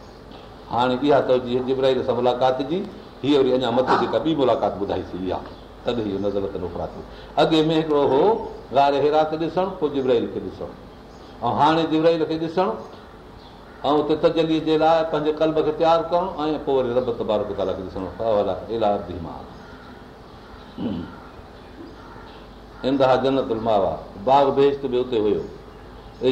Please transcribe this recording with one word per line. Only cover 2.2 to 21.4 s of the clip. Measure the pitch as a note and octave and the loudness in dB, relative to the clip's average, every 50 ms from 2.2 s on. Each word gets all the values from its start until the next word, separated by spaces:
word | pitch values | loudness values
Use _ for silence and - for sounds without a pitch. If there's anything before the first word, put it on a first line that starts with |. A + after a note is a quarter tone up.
| A#2+ B2 B2 B2 C3 C3+ C3 - C#3 C#3 | 2 0 2 2 2 0 0 0 -4 -4
جي، | D#3+ F#3+ - - - - - - - - - | -4 -4 -6 -8 -12 -16 -18 -18 -14 -6 0
هيءَ | C3+ D3 C#3 | 2 4 4
وري | B2+ B2+ B2+ | 4 4 2
اڃا | B2+ B2+ A#2 A#2 | 2 0 2 2
مٿي | B2+ B2+ - - - | 2 2 2 2 0
جيڪا | B2 G#2+ A#2 A2 - | 0 0 0 0 0
ٻي | D#3+ D#3+ | 0 2
ملاقات | C#3 C3+ A#2+ A2+ - G#2 G2+ G2+ F#2+ | 2 4 2 2 2 2 -2 -2 -2
ٻڌائي | G2+ F#2 F2 F2+ F2+ - | -4 -4 -4 -4 -6 -8
ٿي | - F2+ F#2 F#2 | -8 -6 -4 -4
اها، | E2+ - - - - - - - - - - | -4 -6 -6 -12 -16 -18 -18 -20 -20 -6 -4
تڏهن | C3 A#2 A#2 G#2+ G2+ | -4 -2 -2 -2 -2
اهو | F#2+ G2 G2 | -4 -2 -2
نزلة | G2+ G2 G2+ G2 F#2+ - F2+ F2+ | -2 -2 -2 -4 -4 -6 -6 -8
أخرى | F2 - F2 D#2+ - | -6 -6 -6 -8 -8
ٿيو. | - - - - - - - - - - | -10 -14 -16 -16 -18 -18 -18 -6 0 0
اڳي ۾ | D#3 D#3+ D#3+ D#3 D#3 D#3 E3 D#3+ | 2 4 4 4 4 4 2 0
هڪڙو | D#3+ D#3 D3+ C#3+ C#3+ B2+ | 2 2 2 2 4 4
هو | C3 C#3 E3+ G3+ A3+ - - - - - - - A2+ | 4 4 4 4 2 2 -2 -10 -12 -14 -14 0 2
غار | C3+ C#3 C#3+ C#3+ C#3 C#3 | 4 4 4 4 4 2
حرا | D3 D3+ D#3 D#3 D#3 | 4 4 2 2 2
کي | D#3+ D#3+ | 0 -4
ڏسڻ، | E3 D3+ - - F#3 F#3+ - - | -4 -2 0 -2 -2 -2 -2 -2
پوءِ | D#3 C#3+ C3 | -4 -2 -2
جبرائيل | C#3 B2+ B2+ B2 A#2 G#2 - - | 0 2 2 2 2 2 -2 -6
کي | G#2+ F2+ | -8 -8
ڏسڻ، ۽ | F#2 F2 - E2+ - - - - - - - - - - - - - - - A2+ A#2+ A2 A2 | -8 -10 -10 -12 -12 -12 -16 -18 -20 -20 -20 -20 -20 -20 -20 -20 -20 -12 -4 -4 -2 2 4
هاڻي | C#3+ D#3 D#3+ E3 D#3+ C#3+ | 4 4 4 4 2 2
جبرائيل | D#3 D#3 D#3+ E3 E3+ D#3+ D#3 D3 | 2 4 4 4 4 4 0 -2
کي | D#3 D#3+ E3 | -2 -4 -4
ڏسڻ، ۽ | D#3+ - F#3 F#3 G#3+ A3 - - - - - - - - - - - - - - - - - - - - - - B2+ D3+ D3+ | -2 0 0 0 0 -2 -6 -10 -14 -16 -18 -20 -20 -20 -20 -20 -20 -20 -20 -20 -20 -20 -20 -20 -20 -16 -4 0 2 2 2
اتي | C#3+ D3+ D#3 D3+ | 2 2 0 2
تجلي | E3+ E3 - E3 D#3+ D#3+ D#3+ D#3 D3 | 2 2 4 4 2 2 0 0 2
جي | D#3 D#3 | 2 2
لاءِ | D3+ D#3 D#3+ E3 E3 D#3+ - | 4 4 4 4 4 2 0
پنهنجي | D#3 D3 D3+ D3+ D3 - | -2 0 0 0 0 2
قلب | D#3+ D#3 D#3 D#3 C#3 | 0 2 2 2 0
کي | D3+ D3+ D#3 | 0 0 2
تيار | E3 D#3+ E3 E3 D#3 - | 4 4 4 4 2 0
ڪرڻ، ۽ | F3 F3 F3+ F#3+ - D3 D3+ D#3 D#3 C#3+ - | 0 0 0 -2 -4 -4 -2 -2 -2 -2 0
پوءِ | C#3+ C#3 | 2 2
وري | C3 B2 A#2 A#2+ | 2 2 2 0
رب | B2+ A#2+ A#2 A2+ | 0 0 0 -4
تبارڪ | - G#2+ G#2 G#2+ G#2 G2+ G2+ | -4 -2 0 0 0 0 -2
و | G2 | -2
تعاليٰ | G2 F#2+ F#2 F2+ | -2 -2 -2 -2
کي | G2 F#2+ F2+ | -4 -6 -8
ڏسڻ. | - G2 F#2 F2 F2 | -8 -8 -8 -8 -6
فاولا | - A2+ A2+ G#2+ G#2 G2 G2 F2+ - - - | -4 0 2 2 2 2 0 -2 -4 -6 -6
الى | A2+ A2+ G#2+ | -4 0 0
ارض | G#2 G2+ F#2+ F2 F2 F2+ F2+ D#2+ | 0 0 0 -4 -8 -10 -10 -8
ما. | D2 C#2 B1+ - - - - - - - - - - - - - - - - - - - - - - - - - - - - - A3+ G3 - - - - - - - - - | -10 -10 -12 -14 -16 -18 -18 -18 -20 -20 -20 -18 -20 -20 -20 -20 -20 -20 -20 -20 -20 -20 -20 -20 -20 -20 -20 -20 -18 -10 -8 -6 -6 -4 -6 -8 -10 -14 -18 -18 -18 -18 -20